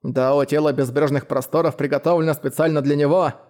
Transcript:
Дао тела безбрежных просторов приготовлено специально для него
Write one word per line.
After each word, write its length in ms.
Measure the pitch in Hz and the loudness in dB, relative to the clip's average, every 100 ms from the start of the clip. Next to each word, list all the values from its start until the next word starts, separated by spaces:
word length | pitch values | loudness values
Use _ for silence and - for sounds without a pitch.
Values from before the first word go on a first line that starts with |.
Дао 420 | - 127 131 143 139 | -4 -2 2 2 2
тела 280 | 147 151 | 0 0
безбрежных 520 | 139 135 127 147 139 - | 0 -2 0 0 0 -2
просторов 500 | - 127 160 160 160 | -6 -2 0 0 -2
приготовлено 600 | 143 143 175 175 160 151 | -4 -2 0 2 0 -2
специально 460 | 139 - 160 151 | -4 -2 0 2
для 140 | 139 143 | 0 2
него 380 | 147 175 160 - - | 2 2 0 -4 -20